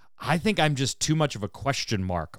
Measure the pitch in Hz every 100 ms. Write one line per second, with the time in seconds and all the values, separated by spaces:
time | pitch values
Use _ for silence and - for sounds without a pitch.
0 | - - - 165 196 190 156 135 135 -
1 | - 156 147 107 101 - 139 135 - 101
2 | 92 87 -